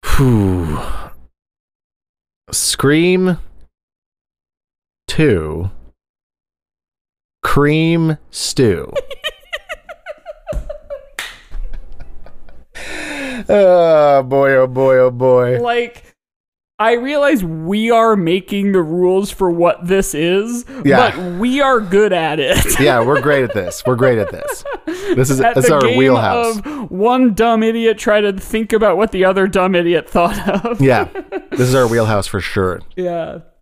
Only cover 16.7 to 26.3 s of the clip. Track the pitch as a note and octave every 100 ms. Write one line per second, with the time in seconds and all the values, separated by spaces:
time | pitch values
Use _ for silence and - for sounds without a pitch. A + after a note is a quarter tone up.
16.7 | _ A3 A#3+ B3+ D4 C#4+ D4+ F3 D#3+ D#3+
17.7 | G#3 A3+ A3+ A3+ G#3 E3 F#3 F#3 G3+ G3+
18.7 | F#3+ D#3 E3+ F3+ F#3 G3+ - F#3 E3+ F3
19.7 | - F3 G3 F#3+ D3 E3 F#3 A3 A#3+ B3
20.7 | C4+ C#3+ C3+ A#3+ D3+ F3+ F3 A#3+ C4 C4+
21.7 | B3+ G3+ G3 G#3+ F3+ D#3+ D#3 C#3 - A2+
22.7 | - C3+ B2+ A#2 C#3+ C3+ C#3 B2 G#2+ F2+
23.7 | - - B2 C3 A#2 G2+ E2 D5 A#4 -
24.7 | C5+ - F4+ G4+ E4+ C3+ C3 C3+ C3 B2+
25.7 | D3+ B2+ B2+ C3 B2+ G#2+